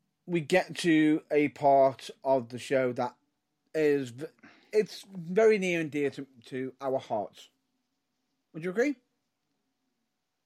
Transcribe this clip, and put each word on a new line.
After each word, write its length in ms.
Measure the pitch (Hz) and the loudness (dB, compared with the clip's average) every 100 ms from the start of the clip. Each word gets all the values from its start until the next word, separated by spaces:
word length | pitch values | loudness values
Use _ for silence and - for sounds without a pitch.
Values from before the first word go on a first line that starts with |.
| _ _ - | _ _ -6
we 140 | 175 | -4
get 360 | 139 185 - 160 | 0 0 0 -2
to 440 | 175 156 156 156 - | 2 4 4 2 0
a 180 | 151 147 | 0 0
part 640 | - 143 139 135 123 - - | 2 4 6 4 2 -14 -8
of 280 | 135 135 117 | -2 -2 -2
the 80 | 120 | -10
show 340 | - 135 127 | -4 -2 -2
that 240 | 123 123 - _ _ _ _ _ | -2 -6 -8 _ _ _ _ _
is, 360 | 160 151 143 123 | 0 2 0 -2
v-, 160 | 120 160 _ - _ _ | -12 -16 _ -20 _ _
it's 320 | 214 - - - 190 | -2 -2 -6 -18 -14
very 420 | 165 185 220 214 | -4 2 4 4
near 220 | 185 170 | 0 -2
and 100 | 156 | -2
dear 200 | 147 139 | -2 -4
to, 160 | - 139 120 - | -4 -14 _ -12
to 260 | 131 131 - | -8 -8 -8
our 180 | 135 131 | -4 -4
hearts. 500 | - 110 95 - - _ _ _ _ _ _ _ _ _ _ | -4 -6 -6 -12 -20 _ _ _ _ _ _ _ _ _ _
Would 120 | 170 | -12
you 60 | 180 | -6
agree? 260 | 190 285 - _ _ _ _ _ _ _ _ _ _ _ _ _ _ | -2 -2 -4 _ _ _ _ _ _ _ _ _ _ _ _ _ _